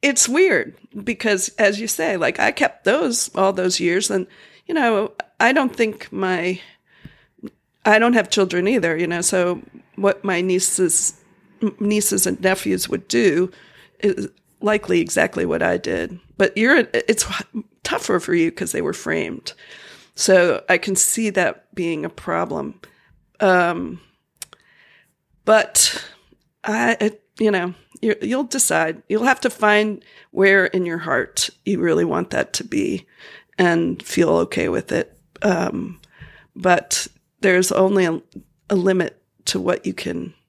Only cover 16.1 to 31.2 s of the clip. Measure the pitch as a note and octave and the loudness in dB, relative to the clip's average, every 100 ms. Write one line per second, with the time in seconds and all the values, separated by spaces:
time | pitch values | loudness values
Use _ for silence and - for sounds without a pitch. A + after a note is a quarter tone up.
16.1 | F3 _ - G3 - A3+ D#4 - - - | -10 _ 0 0 2 2 4 2 -2 0
17.1 | A#3 - - - A3 - _ - - - | 0 -2 -6 -8 -12 -12 _ -8 -6 -2
18.1 | F#3 - E3+ E3 E3+ F3 D#3 D#3 - D#3+ | -2 0 0 0 -2 -6 -4 -4 -6 -4
19.1 | D#3+ E2 - - - - - - - - | -4 -4 -8 -14 -16 -20 -20 -20 -20 -20
20.1 | - - F#3+ F3 A#2 - F3 G3 F#3+ - | -4 4 6 6 0 0 0 0 0 0
21.1 | - A3 G3 E3 - _ - E3+ D#3+ D#3+ | 0 -2 0 -2 -4 _ -8 -6 -4 -8
22.1 | - - E3+ - D#3+ C#3 - - _ _ | -10 -4 -2 -2 -4 -8 -12 -20 _ _
23.1 | _ _ _ D#3+ F3+ F3 E3+ F3 F3 _ | _ _ _ 2 4 2 -2 -8 -12 _
24.1 | _ _ _ - - _ _ _ _ _ | _ _ _ -20 -20 _ _ _ _ _
25.1 | _ _ _ - A3 - - - - - | _ _ _ 2 4 4 0 0 -2 -12
26.1 | - _ _ _ _ - G#3+ A#3+ A#3 G#3+ | -20 _ _ _ _ -6 0 0 2 0
27.1 | G#3+ _ - A3 G3 F3+ F3+ _ - A3+ | -2 _ -2 0 0 -4 -8 _ -4 -2
28.1 | G#3 G#3 B3+ B3+ C4+ - D#3+ D#3+ E3 _ | -2 -2 -2 -2 -2 0 2 0 -4 _
29.1 | G#3+ B3 B3+ B3+ - G#3+ G#3 G#3+ G3+ _ | 0 2 0 -2 2 4 4 2 -4 _
30.1 | - - - G3 G3 F#3 F#3 F3 E3 D#3+ | -20 -10 2 6 6 4 0 -2 -4 -2
31.1 | B2+ | -2